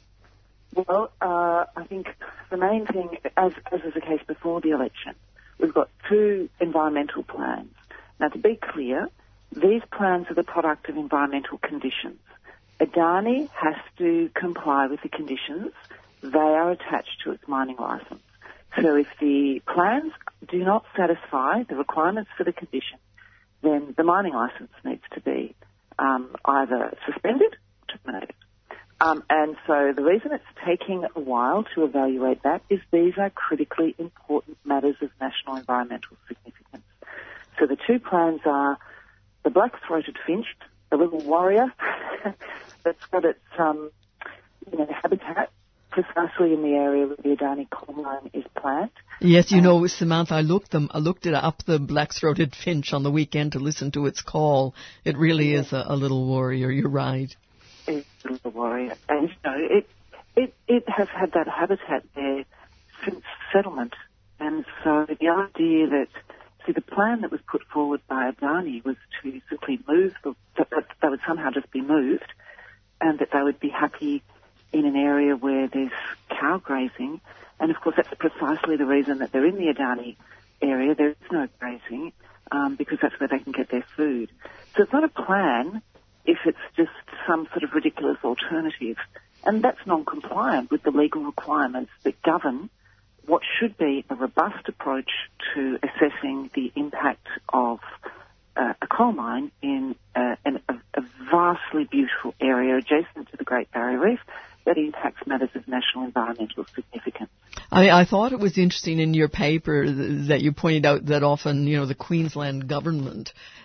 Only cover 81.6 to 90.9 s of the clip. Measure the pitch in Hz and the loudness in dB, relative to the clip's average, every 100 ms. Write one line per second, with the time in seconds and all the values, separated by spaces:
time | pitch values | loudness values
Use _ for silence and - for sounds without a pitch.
81.6 | 127 120 - 120 165 - - - - 143 | -12 -10 -10 -10 -10 -14 -20 -20 -8 -2
82.6 | 139 139 143 151 147 - 135 135 - 131 | -2 -2 -4 0 -2 -2 -2 -2 -4 -6
83.6 | - 123 - - 151 123 113 _ - - | -4 -4 -6 -2 -2 -2 -6 _ -20 -20
84.6 | - - 202 277 311 - - 196 175 120 | -2 2 2 2 0 -2 -2 2 2 2
85.6 | 143 214 - _ _ _ - 170 165 - | -2 -8 -14 _ _ _ 0 2 0 -2
86.6 | - - 165 - - - - 160 156 - | -4 -2 -2 -2 -18 -10 -2 -2 -2 -6
87.6 | 147 156 156 - 139 143 127 127 - 160 | -2 -2 -2 -2 -2 -2 -2 -4 -4 -4
88.6 | 160 - 117 113 - - - _ - 220 | -4 -6 -8 -8 -12 -18 -20 _ -2 2
89.6 | 240 - - 165 151 - - - 247 139 | 0 0 0 0 0 -8 -6 -2 0 0
90.6 | 123 151 151 | 0 -2 2